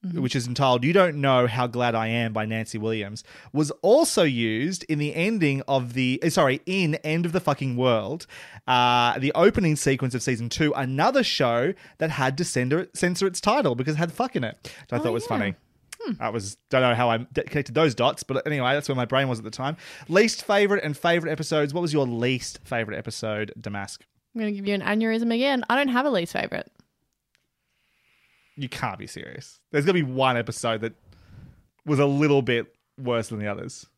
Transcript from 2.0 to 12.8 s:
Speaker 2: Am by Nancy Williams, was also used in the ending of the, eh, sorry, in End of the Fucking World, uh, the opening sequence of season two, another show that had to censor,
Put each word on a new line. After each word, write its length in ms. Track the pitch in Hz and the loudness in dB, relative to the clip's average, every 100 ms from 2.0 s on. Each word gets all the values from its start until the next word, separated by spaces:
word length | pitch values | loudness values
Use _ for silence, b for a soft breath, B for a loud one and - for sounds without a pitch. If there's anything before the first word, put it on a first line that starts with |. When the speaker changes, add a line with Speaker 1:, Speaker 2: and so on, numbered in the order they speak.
| 113 | 0
Speaker 2:
Am 260 | 117 113 | -2 -2
by 140 | 110 110 | -2 -4
Nancy 320 | 110 110 113 | -4 -6 -4
Williams, 440 | 110 113 101 110 - B B | -4 -2 -4 -10 -16 B B
was 180 | 139 147 - | -2 -2 0
also 400 | 185 262 330 - | 4 6 4 2
used 600 | 165 120 113 110 147 190 | 2 2 0 0 -2 -6
in 140 | - 147 | -4 -2
the 160 | 147 | -2
ending 460 | - 180 226 151 135 131 | -2 -2 2 2 0 0
of 240 | 135 123 | -2 0
the, 260 | 123 127 127 | -2 0 0
eh, 80 | 170 | 0
sorry, 320 | 165 143 139 | 4 2 2
in 300 | - 190 170 156 | -2 0 0 0
End 220 | 156 160 175 | -2 -2 0
of 60 | |
the 80 | 175 | -2
Fucking 360 | 175 - 135 120 | -2 -2 -2 0
World, 500 | 127 113 98 160 - B B B - | 2 2 0 -8 -12 B B B 2
uh, 520 | 127 123 123 120 - | 4 6 6 4 2
the 120 | 135 | 0
opening 420 | - 185 226 170 151 | 4 4 4 0 2
sequence 380 | - 131 131 | 0 0 -2
of 80 | 120 | -2
season 260 | - 120 120 | -2 -4 -4
two, 240 | - 156 | -2 0
another 500 | 135 131 135 190 269 | 0 -2 0 2 2
show 520 | 233 - 131 117 139 196 B B | 0 2 2 2 0 -4 B B
that 100 | 160 | -4
had 300 | 139 131 135 | 0 0 0
to 80 | 175 | -2
censor, 420 | 131 127 151 | -2 0 0